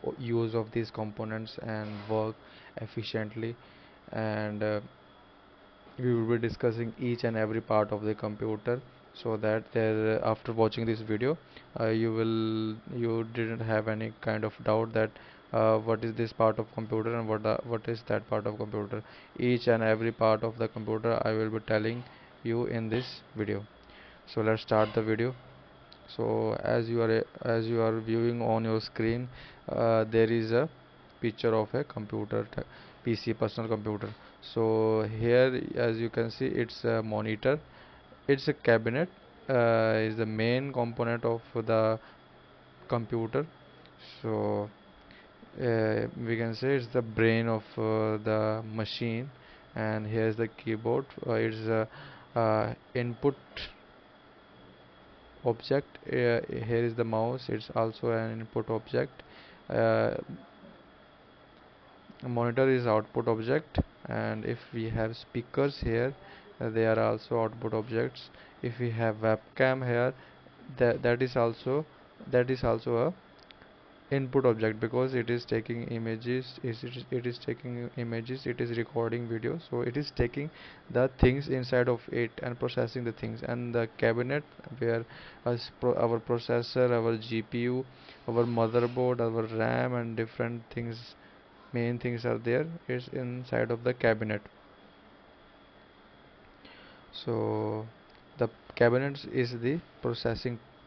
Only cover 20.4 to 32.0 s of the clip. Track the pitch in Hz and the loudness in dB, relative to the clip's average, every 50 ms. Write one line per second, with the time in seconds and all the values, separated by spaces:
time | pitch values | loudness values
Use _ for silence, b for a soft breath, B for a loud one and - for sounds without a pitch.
20.4 | 113 113 113 117 113 110 - 113 107 110 110 110 113 117 113 117 - 113 110 110 | 2 -2 -2 -2 -4 -4 -4 -6 -4 -4 -2 0 0 0 0 2 0 0 0 0
21.4 | 110 110 110 110 107 - 110 107 107 113 120 120 120 B B B B B B - | 0 0 -2 -4 -2 0 0 2 2 0 -2 -4 -8 B B B B B B -8
22.4 | - 117 117 117 120 - 117 113 113 110 113 123 127 - - - - - - 110 | -4 -2 -2 0 0 -2 -2 -2 -2 -2 -2 -2 -2 -4 -10 -16 -18 -10 -6 -4
23.4 | 107 101 104 101 107 - - - - B B B B B B B B - - 110 | -4 -2 -4 -4 -6 -10 -18 -20 -20 B B B B B B B B -8 -2 0
24.4 | 107 110 110 110 - - 113 107 110 107 - 113 110 110 110 107 117 127 127 - | 2 2 2 2 2 2 4 4 4 4 2 0 0 0 0 0 0 -2 -4 -8
25.4 | - - - - - - - - - - - - - - - - 113 110 110 113 | -16 -20 -20 -20 -20 -20 -20 -20 -20 -20 -20 -20 -20 -12 -6 -4 -2 0 0 0
26.4 | 110 110 110 - - 113 117 117 113 113 117 117 113 110 113 113 - - - - | 0 -2 -2 -2 0 2 2 2 2 0 0 2 2 4 2 2 0 -2 -8 -6
27.4 | - 123 117 113 110 113 117 113 113 113 110 113 110 110 113 117 117 117 120 120 | -2 0 0 0 0 0 0 2 2 2 2 0 0 0 2 2 2 2 0 0
28.4 | 120 113 113 113 113 113 110 110 110 - - - 110 113 117 123 127 123 B B | 0 2 2 2 2 0 0 0 -2 -4 -4 0 0 0 0 0 -4 -8 B B
29.4 | B B B B B - - - 120 113 113 113 110 110 113 113 113 110 117 117 | B B B B B -4 -2 2 4 4 4 4 4 4 4 4 6 6 4 2
30.4 | 110 110 113 120 151 165 - - - - - - - - - - - 117 110 - | 2 2 2 2 2 0 -4 -12 -20 -20 -20 -20 -20 -20 -10 -4 -4 -4 -2 0
31.4 | - 117 113 110 107 - - 131 147 - - 117 | 0 2 2 2 0 0 -2 -4 -4 -4 -6 -8